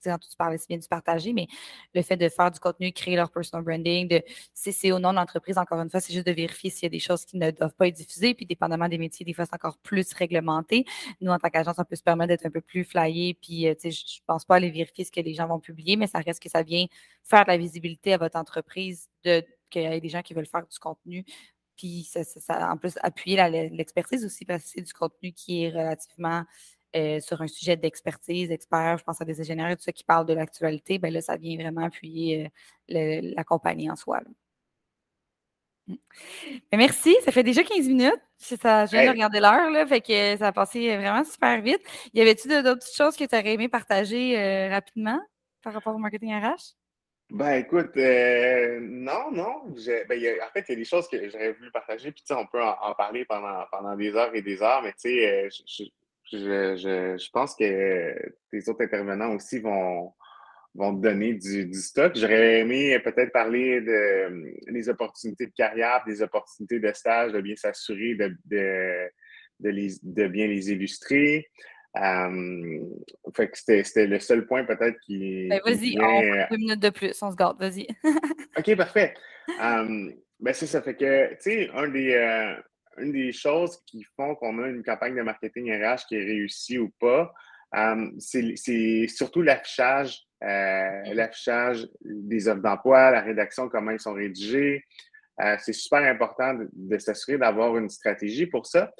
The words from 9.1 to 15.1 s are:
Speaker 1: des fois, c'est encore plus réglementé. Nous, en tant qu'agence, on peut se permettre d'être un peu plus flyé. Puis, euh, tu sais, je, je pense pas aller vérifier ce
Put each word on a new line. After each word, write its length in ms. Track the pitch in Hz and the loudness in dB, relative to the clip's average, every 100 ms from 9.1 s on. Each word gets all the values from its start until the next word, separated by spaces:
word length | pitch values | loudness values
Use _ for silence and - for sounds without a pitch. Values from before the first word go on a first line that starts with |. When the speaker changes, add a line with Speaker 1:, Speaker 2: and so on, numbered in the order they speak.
| - 175 | -8 -8
Speaker 1:
des 80 | |
fois, 120 | 165 170 | -6 -6
c'est 100 | 170 | -6
encore 240 | 165 - | -8 -8
plus 340 | - 196 180 | -4 -2 -2
réglementé. 720 | - 170 165 165 156 - 240 254 - 254 - | -2 -2 0 0 -2 0 0 0 -8 -14 -6
Nous, 100 | 185 | 0
en 80 | 175 | 0
tant 100 | 170 | 2
qu'agence, 300 | 160 165 175 | 0 0 -2
on 60 | 175 | -6
peut 100 | 165 | -2
se 80 | |
permettre 240 | 175 170 170 | 2 2 2
d'être 180 | 170 160 | 0 -2
un 60 | |
peu 100 | 165 | -8
plus 220 | - 180 | -6 -6
flyé. 520 | 175 180 160 170 180 175 | -2 0 2 0 -2 -4
Puis, 260 | - 165 160 | -8 0 0
euh, 60 | |
tu 160 | 156 170 | 0 -4
sais, 20 | |
je, 260 | 156 - - | -8 -10 -8
je 20 | - | -4
pense 180 | 165 - | 0 4
pas 120 | 180 | 6
aller 120 | 180 | 4
vérifier 360 | 160 160 - | -2 -6 -8
ce 60 | 180 | -8